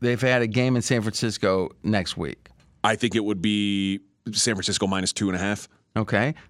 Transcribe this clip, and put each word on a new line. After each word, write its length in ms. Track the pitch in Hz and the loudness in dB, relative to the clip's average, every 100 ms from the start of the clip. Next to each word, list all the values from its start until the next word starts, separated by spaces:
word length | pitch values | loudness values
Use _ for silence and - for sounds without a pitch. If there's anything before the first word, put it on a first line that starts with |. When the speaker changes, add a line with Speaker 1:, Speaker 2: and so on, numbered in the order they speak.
Speaker 1:
if 180 | 120 120 | 0 2
they 100 | 131 | 2
had 120 | 127 | 2
a 60 | 113 | 2
game 280 | 110 127 123 | 2 2 2
in 60 | |
San 200 | - 123 | 2 0
Francisco 680 | 107 - 117 101 101 95 90 - | 0 -2 -2 0 0 2 0 -4
next 360 | 101 104 87 - | 0 0 0 -6
week? 320 | 78 - - - _ _ | -8 -8 -18 -20 _ _
Speaker 2:
I 140 | 107 110 | 0 2
think 180 | 120 107 | 2 0
it 80 | |
would 180 | 104 98 | 0 0
be 600 | 107 104 104 101 98 98 - _ - | 0 0 0 0 0 -4 -8 _ -8
San 220 | 101 120 104 | -2 -2 -2
Francisco 300 | 92 98 98 | -2 -2 0
minus 280 | 95 92 | 0 -2
two 160 | - 104 | -2 -2
and 60 | 90 | 0
a 20 | |
half. 300 | 98 104 - _ _ - | -2 -4 -8 _ _ -6
Speaker 1:
Okay. 400 | 107 104 123 160 - | 0 0 0 -4 -12